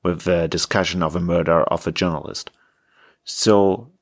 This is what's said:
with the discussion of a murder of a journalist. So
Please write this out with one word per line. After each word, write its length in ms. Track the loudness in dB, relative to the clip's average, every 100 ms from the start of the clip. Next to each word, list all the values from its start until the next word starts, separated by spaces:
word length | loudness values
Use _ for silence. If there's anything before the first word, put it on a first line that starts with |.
with 200 | -4 -4
the 260 | 0 0 0
discussion 560 | -2 -2 0 -2 -2
of 120 | -2 -2
a 40 |
murder 420 | 0 0 2 2
of 220 | 2 -2 -4
a 60 |
journalist. 580 | -2 -2 -2 -8 -12 -14 _ _ _ _ _ _ _
So 680 | -14 -2 4 6 6 2 -6 _